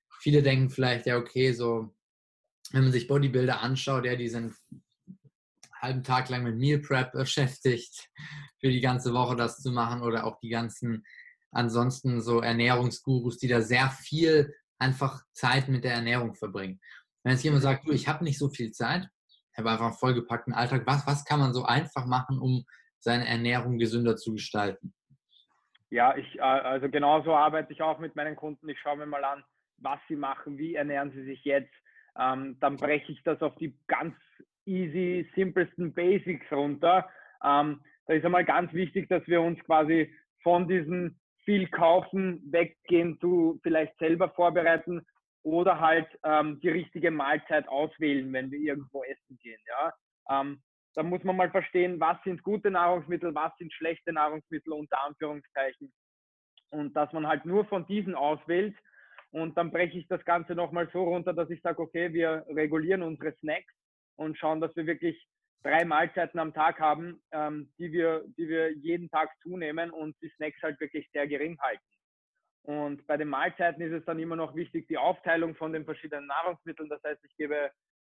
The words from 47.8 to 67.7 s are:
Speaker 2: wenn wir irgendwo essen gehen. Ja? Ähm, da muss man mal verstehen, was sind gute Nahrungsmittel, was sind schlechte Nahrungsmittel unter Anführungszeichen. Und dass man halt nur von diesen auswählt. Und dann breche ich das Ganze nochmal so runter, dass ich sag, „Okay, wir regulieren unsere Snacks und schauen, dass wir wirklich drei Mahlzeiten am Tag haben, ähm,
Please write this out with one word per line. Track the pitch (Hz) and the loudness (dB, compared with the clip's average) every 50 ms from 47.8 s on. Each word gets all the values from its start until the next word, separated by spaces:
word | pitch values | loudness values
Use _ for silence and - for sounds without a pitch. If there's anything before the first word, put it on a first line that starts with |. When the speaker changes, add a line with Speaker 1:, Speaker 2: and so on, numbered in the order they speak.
| 156 151 - - 156 147 139 135 131 131 131 | -2 -2 -2 -2 0 0 0 0 -2 -4 -4
Speaker 2:
wenn | 131 131 131 | -6 -6 -6
wir | 143 147 | -6 -4
irgendwo | 156 147 139 143 139 131 139 139 123 | -4 -4 -4 -6 -8 -10 -10 -10 -8
essen | 135 135 - _ - 127 - | -10 -10 -12 _ -20 -20 -20
gehen. | - 117 113 - _ | -20 -20 -20 -18 _
Ja? | 117 120 139 156 160 - _ _ _ _ _ _ - | -8 -4 -4 -4 -4 -6 _ _ _ _ _ _ -2
Ähm, | 135 139 139 143 139 - _ _ _ _ _ _ - | -2 0 -2 -2 -6 -12 _ _ _ _ _ _ -6
da | 156 156 | -4 -2
muss | 175 180 175 175 | -2 -2 -2 -2
man | 185 185 | 0 2
mal | 185 180 175 | 2 2 2
verstehen, | 190 190 - - - 180 180 180 175 156 | 2 0 0 0 2 2 2 2 0 0
was | 160 165 175 - - | 0 0 0 -2 -4
sind | 190 175 - - | -8 -8 -6 -4
gute | 196 214 208 208 202 | -4 -2 0 0 0
Nahrungsmittel, | 190 175 175 175 180 170 139 165 175 156 175 170 147 | 2 2 4 4 2 0 -2 -4 -4 -4 -4 -4 -2
was | 147 160 170 - | -2 -4 -4 -6
sind | - 175 156 - | -10 -16 -16 -10
schlechte | - 160 165 160 - _ 170 | -6 -4 -4 -4 -4 _ -4
Nahrungsmittel | 160 151 151 151 156 156 - _ 160 147 - 160 151 | 0 0 0 0 0 -4 -8 _ -10 -10 -8 -8 -8
unter | 151 151 - 147 135 139 | -8 -6 -4 -4 -4 -4
Anführungszeichen. | 147 147 - 156 147 147 143 - _ - 139 135 135 - - 139 - _ _ _ _ _ _ _ _ _ _ _ _ _ _ _ _ | -4 -6 -6 -8 -8 -8 -8 -14 _ -4 -4 -4 -4 -6 -10 -16 -20 _ _ _ _ _ _ _ _ _ _ _ _ _ _ _ _
Und | 151 151 147 135 - | -8 -8 -6 -4 -2
dass | 151 147 147 165 | -2 -2 -2 -4
man | 160 151 | -4 -2
halt | 151 156 147 151 | -2 -2 -2 -2
nur | 170 185 208 208 | 0 0 0 2
von | - 202 185 165 | 0 -2 -4 -4
diesen | - 202 208 180 190 170 | -2 -4 -2 -2 -2 -2
auswählt. | 131 143 151 156 147 - 165 170 180 214 208 202 - _ _ _ - - _ - - - _ | 0 0 0 0 0 -2 0 0 2 0 0 -4 -10 _ _ _ -20 -20 _ -20 -20 -20 _
Und | - 160 160 160 - | -8 -6 -6 -4 -2
dann | 170 170 156 | -2 -2 0
breche | 160 170 175 160 - | 0 0 0 -2 -2
ich | 175 - | -8 -8
das | - 185 - - | -6 -6 -4 0
Ganze | 175 170 175 165 - 170 | 0 0 0 0 -4 -4
nochmal | 170 170 - 170 175 165 175 | -4 -4 -2 -2 -4 -4 -4
so | - 180 185 | -4 -2 -2
runter, | 170 180 175 165 180 160 | 0 -2 -2 -4 -4 -4
dass | 170 165 160 | -4 -4 -4
ich | 175 - | -6 -6
sag, | - 170 165 170 | -6 -4 -4 -4
„Okay, | 160 156 - 170 175 175 160 | -6 -6 -4 -4 -4 -2 0
wir | 170 165 160 160 156 151 165 | 0 0 0 -2 -4 -6 -6
regulieren | 143 156 156 151 160 160 156 175 196 185 170 | -4 -2 0 0 0 0 0 0 0 0 -2
unsere | 160 156 160 156 151 139 | -4 -8 -6 -8 -8 -8
Snacks | _ 156 151 160 190 - _ _ _ _ _ _ _ _ _ _ | _ -6 -6 -6 -6 -8 _ _ _ _ _ _ _ _ _ _
und | - 156 156 147 | -8 -8 -8 -6
schauen, | - 165 156 160 160 | -4 -2 -2 -2 -2
dass | 165 160 - | -2 -4 -4
wir | 170 156 | -4 -4
wirklich | 165 160 - 170 165 160 - _ _ _ _ _ _ _ _ - | -4 -4 -2 -4 -4 -4 -6 _ _ _ _ _ _ _ _ -2
drei | 139 151 165 175 | 0 2 2 2
Mahlzeiten | 165 151 156 175 170 - 180 165 - - 170 | 2 2 2 2 0 0 -2 -4 -2 -4 -6
am | 160 156 - | -6 -4 0
Tag | 156 156 170 165 - | 0 2 2 2 2
haben, | 156 151 151 156 170 175 165 - _ _ | 2 2 2 0 -2 -8 -14 -16 _ _
ähm, | 160 151 151 151 151 151 139 135 | -6 -6 -4 -4 -6 -8 -10 -14